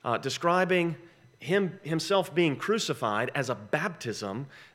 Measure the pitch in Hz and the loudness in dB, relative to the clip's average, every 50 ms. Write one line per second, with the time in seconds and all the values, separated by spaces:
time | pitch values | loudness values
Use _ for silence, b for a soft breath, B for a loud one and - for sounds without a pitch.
0 | b 123 117 110 - 135 131 - - 170 175 185 185 175 185 180 170 170 160 - | b -2 0 0 0 -4 -4 0 2 2 4 4 4 4 4 2 2 2 -2 -4
1 | b b b b b b _ - - 131 180 202 202 170 - - - 139 165 165 | b b b b b b _ -10 -4 0 2 2 2 0 -2 -6 -6 -4 -2 -2
2 | 156 - 202 196 180 - - 165 175 160 139 123 - - 208 226 - - 147 - | 0 2 2 2 2 2 2 2 4 4 2 0 0 0 0 0 0 -2 -2 -2
3 | 127 110 104 104 120 120 - 143 135 127 123 101 107 104 - 147 165 208 165 - | 0 0 0 0 0 -2 -2 -2 -2 -2 -4 -6 -4 -4 -4 -2 -2 -4 -6 -6
4 | - 123 104 - 107 101 98 117 143 139 B B B B | -6 -6 -6 -4 -6 -6 -6 -6 -8 -10 B B B B